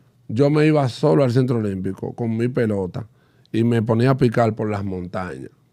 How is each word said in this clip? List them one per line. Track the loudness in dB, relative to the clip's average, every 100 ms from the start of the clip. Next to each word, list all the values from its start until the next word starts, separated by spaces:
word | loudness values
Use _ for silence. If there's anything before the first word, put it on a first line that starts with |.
| _ _ -6
yo | 0 2
me | 4 4
iba | 4 0
solo | 0 2 4
al | 4
Centro | 2 0 0
Olímpico | -2 -4 -6 -6 -8
con | -6 -4 -2
mi | -2
pelota | 0 -2 -2 -4 -8 -12 _ _ _ _
y | 0
me | 2 2
ponía | 2 2 2
a | 4
picar | 2 2 0
por | 0 -4
las | -4
montañas. | -4 -6 -8 -8 -8 -10 -14 _ _